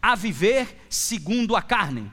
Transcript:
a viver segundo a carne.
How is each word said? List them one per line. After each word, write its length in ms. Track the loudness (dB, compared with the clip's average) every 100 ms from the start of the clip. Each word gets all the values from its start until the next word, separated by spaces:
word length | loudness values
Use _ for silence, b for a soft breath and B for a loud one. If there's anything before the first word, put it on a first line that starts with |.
a 140 | 2
viver 720 | 0 0 2 2 2 0 -8 -8
segundo 680 | -4 -4 -4 -2 0 2 0
a 40 |
carne. 440 | 2 0 0 -4 -10